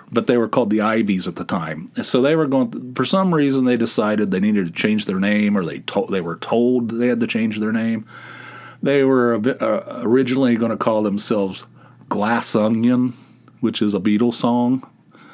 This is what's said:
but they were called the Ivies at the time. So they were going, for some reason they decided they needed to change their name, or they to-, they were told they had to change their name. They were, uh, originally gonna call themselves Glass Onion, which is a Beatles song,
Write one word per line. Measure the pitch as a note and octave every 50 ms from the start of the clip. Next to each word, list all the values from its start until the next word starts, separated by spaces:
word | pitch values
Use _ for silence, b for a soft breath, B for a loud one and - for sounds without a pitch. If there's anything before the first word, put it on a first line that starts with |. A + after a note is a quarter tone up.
| - -
but | - A#2 G#2+
they | - B2
were | A#2+ A2+
called | A2 - C3+ A#2+ G#2
the | G#2+ G#2+
Ivies | G#2 A2 A2 A2+ A2 G2+ G2 F#2 F2
at | F#2 E2
the | - -
time. | - G2+ F#2 D#2+ D#2 D#2 D#2 F2 - - -
So | - - - B2+
they | B2+ C#3+ D#3+
were | D#3+ D#3
going, | C3+ C3+ C3 B2 A#2 A#2+ - B2+ B2+ B2
for | B2+ B2+
some | A#2+ - F#3+ F#3+ F#3 E3+
reason | D#3 C#3+ C#3 C3+ C3+ B2+
they | B2 B2
decided | A#2 A#2 A2+ - - G#2+ G#2 G#2+ G#2 G#2 G2
they | F#2+ F#2+
needed | G2 G#2+ G#2+ G2+ F#2
to | E2
change | - - - G#2+ G#2+ G#2+ G2+
their | - G2 F#2+
name, | G2 G2+ G#2 G#2 G#2 G#2 G#2
or | G2+ F2
they | D#2 - -
to-, | - - - G2+ G2 -
they | G2+ F#2+
were | E2+ E2+ E2
told | - - - A#2+ A#2 A#2+ B2 B2+ B2 A#2+ G#2+
they | A2+ A2+ A#2+
had | B2 A#2+ A2+
to | A#2
change | A2 - A2 A2+ A2 G#2 G#2
their | G#2+ G#2+ A2+
name. | A2+ A2+ A2+ A2+ A2 - B B B B B B B B B B B B B B B
They | B C#3 C#3 C#3+ C3+
were, | C3+ C3 B2+ A#2+ A#2+ A#2
uh, | A2 G#2+ C3 C3 - - A2+ G#2+ G2+ - - - -
originally | - G#2+ A#2+ C3+ C3+ A#2+ B2+ C3+ C3+ B2 A#2
gonna | G#2+ A#2 A2+ A2
call | F#2+ - A#2 A2 G#2+ G#2+
themselves | G#2 G2 G2+ - - A#2+ G#2 G2 F#2+ F#2+ - - - B B B B B B B
Glass | - - G2+ G2+ G#2+ A#2 A2+ - - -
Onion, | A2+ G#2+ A2 A#2 A2+ A2+ A#2+ B2+ B2 B2+ B2+ A#2+ B B B B B B B - -
which | - A2 - -
is | A2 G#2 G2+
a | F#2+
Beatles | F#2 G#2+ G#2 G#2 A#2+ A#2+ A2+
song, | - - A#2+ A#2+ A#2+ B2 B2 C3 C3 - - _ _ _ _ B B B B